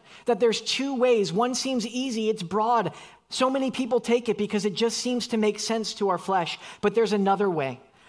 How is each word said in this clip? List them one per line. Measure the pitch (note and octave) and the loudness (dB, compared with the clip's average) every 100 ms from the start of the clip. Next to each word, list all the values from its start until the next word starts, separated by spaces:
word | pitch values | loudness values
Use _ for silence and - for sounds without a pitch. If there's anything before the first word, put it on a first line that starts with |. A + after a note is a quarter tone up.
| - - - | -20 -12 -2
that | A3 | 2
there's | A#3 G#3 | 2 2
two | - - C#4 C4 | -2 -4 -2 0
ways. | B3+ A#3 F#3 | 4 4 2
One | F3 B3 | 0 0
seems | B3 C4+ B3+ G#3 | -2 -2 -2 -2
easy, | B3+ C4 A3+ G#3+ | -4 -4 -2 -2
it's | G#3+ | -2
broad. | E3+ G3+ A3+ A#3+ F3 - - - _ | -2 -2 2 2 0 -6 -20 -20 _
So | - C4 | 0 0
many | C4+ C4 | 2 -2
people | - B3 A#3+ | -2 0 0
take | A3+ A#3+ A#3 | 2 0 2
it | G3+ | -2
because | G#3 G#3 | 0 0
it | G#3 F3+ | -2 0
just | A3+ A3+ | -2 -2
seems | B3 B3 - | -2 -2 -2
to | A3+ | 0
make | G#3+ G#3 | 2 0
sense | - A3+ G#3+ - | -2 -4 -4 -2
to | G3 | 0
our | F3 | 0
flesh. | - F#3+ E3 - - - | 0 0 0 -6 -12 -2
But | G#3 G#3 | 0 2
there's | G#3+ | 2
another | G#3 G3 F#3+ G3+ | 4 4 4 2
way. | D#3+ C3+ B2 - _ | 2 -2 -6 -16 _